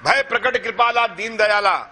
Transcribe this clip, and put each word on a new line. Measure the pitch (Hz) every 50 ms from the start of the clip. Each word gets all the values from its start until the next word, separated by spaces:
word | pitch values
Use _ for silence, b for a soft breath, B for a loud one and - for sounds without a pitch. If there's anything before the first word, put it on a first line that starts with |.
| -
भय | 147 233 277
प्रकट | 269 - 233 233 202 254 247 233 -
कृपाला | 233 202 208 233 240 233 240 233
दीन | 226 180 175 208 226 226
दयाला। | 214 214 214 208 208 202 190 175 139 113 -